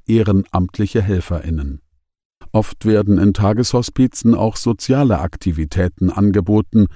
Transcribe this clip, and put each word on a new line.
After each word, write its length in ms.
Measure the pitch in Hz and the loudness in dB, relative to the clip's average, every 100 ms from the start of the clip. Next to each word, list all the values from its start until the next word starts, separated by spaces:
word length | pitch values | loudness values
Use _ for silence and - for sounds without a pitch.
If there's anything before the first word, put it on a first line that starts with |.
| - | 0
ehrenamtliche 960 | 113 104 95 - 92 90 - 101 117 | 0 2 0 0 -2 -2 -4 -2 -2
HelferInnen. 760 | 98 92 - 85 82 78 69 67 _ _ _ _ _ _ - | -2 -2 -4 -6 -6 -6 -6 -10 _ _ _ _ _ _ -4
Oft 300 | 110 107 - | -4 -4 -4
werden 320 | 110 107 101 98 | 0 2 2 2
in 160 | 101 | 2
Tageshospizen 1000 | 98 101 110 123 123 120 - 127 - 117 | 2 0 0 0 -2 -2 0 0 0 0
auch 220 | 117 110 - | 2 0 -2
soziale 640 | 117 107 - 131 139 80 | -4 -2 0 2 2 0
Aktivitäten 880 | - - 92 78 78 95 87 - 92 | -4 -6 -4 -4 -2 -2 -2 0 -2
angeboten, 800 | - 104 98 92 107 - 113 98 | 0 0 2 2 0 2 2 2